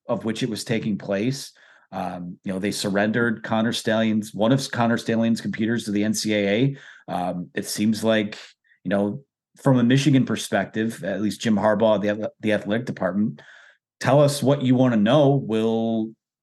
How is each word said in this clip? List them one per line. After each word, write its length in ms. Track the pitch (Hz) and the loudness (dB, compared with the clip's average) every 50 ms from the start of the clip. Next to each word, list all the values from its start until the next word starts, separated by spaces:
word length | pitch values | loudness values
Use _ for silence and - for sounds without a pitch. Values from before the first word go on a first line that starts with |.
| _ | _
of 180 | - - 95 98 | -6 -6 -4 -4
which 200 | 113 110 - 135 | -4 -4 -4 -4
it 60 | 113 | -4
was 140 | 107 101 - | -4 -6 -4
taking 360 | - 117 107 - 110 101 95 | -4 -4 -2 -2 -2 -4 -4
place. 520 | - - 98 98 110 127 135 135 - - - _ _ _ _ _ _ _ | -4 -4 -2 -2 -2 -2 -4 -4 -8 -14 -18 _ _ _ _ _ _ _
Um, 460 | 98 95 92 90 90 90 87 87 92 - _ | -10 -8 -8 -8 -8 -8 -10 -12 -14 -10 _
you 100 | 98 92 | -6 -6
know, 60 | 95 | -4
they 100 | 95 101 | -4 -4
surrendered 720 | 98 - - 104 95 101 104 110 110 123 117 120 110 98 | -4 -4 -4 -2 0 0 0 2 2 2 0 0 0 -4
Connor 320 | - - 117 110 113 120 117 | -4 -2 0 0 0 0 -2
Stalions, 600 | - - 117 110 110 113 110 107 110 104 - - | -2 -2 0 0 2 2 2 0 0 -2 -4 -4
one 160 | 95 107 113 | 0 2 2
of 180 | 135 135 139 - | 2 2 0 -2
Connor 300 | - 123 117 117 117 113 | -2 0 0 0 0 0
Stalions' 420 | - - 113 113 113 113 113 110 | 0 -2 0 0 2 2 0 0
computers 440 | - 104 95 107 110 107 120 117 - | -2 -6 -4 -2 -2 -2 -2 -2 -4
to 60 | 107 | -2
the 120 | 101 104 104 | -2 0 0
N 100 | 110 107 | 0 -2
C 220 | 101 - 107 107 | -2 -2 -2 0
A 120 | 104 101 98 | 0 2 2
A. 300 | 101 113 131 143 139 - - - - - _ - | 2 2 2 0 0 -4 -12 -20 -20 -20 _ -8
Um, 380 | 90 90 90 90 90 90 90 - - | -6 -6 -4 -4 -6 -8 -10 -8 -8
it 100 | 104 101 | -10 -8
seems 380 | - - - 107 110 110 104 107 | -6 -4 -2 0 0 0 0 0
like, 340 | 110 110 107 107 104 - - - - _ _ _ _ _ _ - | 2 2 2 0 -2 -6 -12 -18 -20 _ _ _ _ _ _ -6
you 60 | 92 | -2
know, 340 | 101 101 101 104 101 139 - _ _ _ _ _ _ - | -2 0 0 -2 -4 -8 -12 _ _ _ _ _ _ -2
from 220 | - 139 131 123 | 0 2 4 4
a 40 | 120 | 4
Michigan 420 | 117 131 139 139 156 135 131 117 | 4 4 4 4 4 4 4 2
perspective, 760 | - 113 107 - - 110 101 95 - - 110 110 113 113 - 82 | 2 -2 -4 -4 -4 -2 -2 -2 -2 -4 -4 -4 -4 -6 -8 -8
at 180 | 95 98 90 | -6 -4 -4
least 200 | 107 104 98 - | -4 -4 -4 -2
Jim 140 | - 120 107 | -2 0 0
Harbaugh, 440 | 98 98 110 107 101 113 110 107 98 | 2 2 2 2 4 4 2 2 2
the, 320 | 98 104 104 110 104 - - _ | 0 -2 -2 -2 -6 -8 -8 _
the 140 | - 107 104 | -2 0 0
athletic 320 | 101 98 98 104 117 131 | 0 0 -2 -2 -2 -2
department, 560 | 127 - - 92 90 90 101 107 127 143 - - - - - - - _ _ _ _ _ _ | -6 -6 -4 -4 -2 0 0 0 -2 -2 -8 -14 -20 -20 -20 -20 -20 _ _ _ _ _ _
Tell 220 | - 127 131 147 | 0 4 6 6
us 200 | 147 139 143 - | 6 4 2 2
what 200 | 127 127 143 143 | 2 2 2 2
you 140 | 135 127 127 | 2 2 4
wanna 220 | 123 131 127 120 107 | 4 4 4 4 4
know. 380 | 101 110 131 156 143 135 143 139 139 | 4 4 6 6 6 6 4 2 0
We'll, 680 | 101 110 110 110 113 113 113 113 113 113 110 110 110 - _ _ _ _ _ | 0 0 0 0 0 0 0 0 0 0 -2 -2 -4 -8 _ _ _ _ _